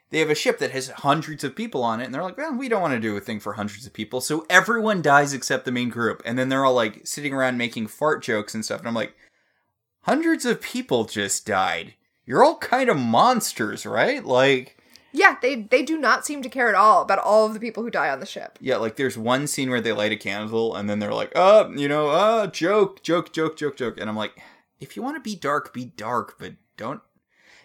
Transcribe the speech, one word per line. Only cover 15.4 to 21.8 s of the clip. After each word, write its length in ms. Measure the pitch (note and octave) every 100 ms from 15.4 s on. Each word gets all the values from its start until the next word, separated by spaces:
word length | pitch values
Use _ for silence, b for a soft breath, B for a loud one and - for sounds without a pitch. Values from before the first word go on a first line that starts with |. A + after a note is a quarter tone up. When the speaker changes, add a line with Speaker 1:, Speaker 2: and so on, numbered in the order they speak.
Speaker 2:
they, 140 | B3 C4+
they 260 | G#3 B3+
do 160 | B3+ D#4+
not 280 | B3 B3 -
seem 160 | D4
to 60 | B3+
care 180 | C4 A#3+
at 60 | F#3+
all 260 | G#3+ F#3
about 180 | D3+ G3
all 260 | - G#3+ A3
of 80 |
the 60 | A3
people 220 | A#3 G#3+
who 60 | A#3
die 200 | F3+ D3+
on 100 | C3+
the 60 | -
ship. 320 | - - -
Speaker 1:
Yeah, 140 | C3 A#2
like, 200 | A2+ -
there's 200 | C3 A2
one 300 | A2+ B2+ D3
scene 220 | - C3
where 100 | B2
they 120 | A2+
light 180 | G#2+ G#2+
a 60 | G#2+
candle, 580 | - G2+ G#2+ A2+ A2+ F2
and 140 | G2+
then 100 | G#2
they're 140 | G#2
like, 180 | A2 G#2 -
"Oh, 340 | F#3 G#3+ F3
you 160 | A2